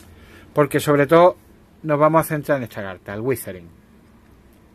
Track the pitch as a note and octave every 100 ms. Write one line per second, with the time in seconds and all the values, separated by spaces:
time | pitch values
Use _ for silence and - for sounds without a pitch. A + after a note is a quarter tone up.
0 | - - - - - - D3 C#3+ D3+ C#3+
1 | C#3+ E3 F3 - _ _ _ _ D#3 D3
2 | D#3 D#3+ D#3 D#3 C#3+ C#3+ A#2 - G2 F2+
3 | - G#2 A#2+ B2+ - F#2 E2+ - _ _
4 | _ _ _ - _ _ _